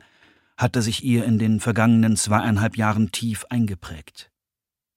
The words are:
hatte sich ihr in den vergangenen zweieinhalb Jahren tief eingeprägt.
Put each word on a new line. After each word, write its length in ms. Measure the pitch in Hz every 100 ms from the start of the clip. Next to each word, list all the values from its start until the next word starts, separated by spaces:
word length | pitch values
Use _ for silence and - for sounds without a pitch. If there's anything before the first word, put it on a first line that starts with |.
| _ _ _ _ _ -
hatte 260 | 123 127
sich 220 | 113 -
ihr 220 | 131 117 113
in 140 | 107
den 200 | 110 107
vergangenen 560 | 120 110 113 113 110 104
zweieinhalb 600 | 104 107 113 101 110 117
Jahren 340 | 107 107 104
tief 340 | - 117 107 -
eingeprägt. 840 | 120 107 92 - 80 - - - _ _ _ _ _ _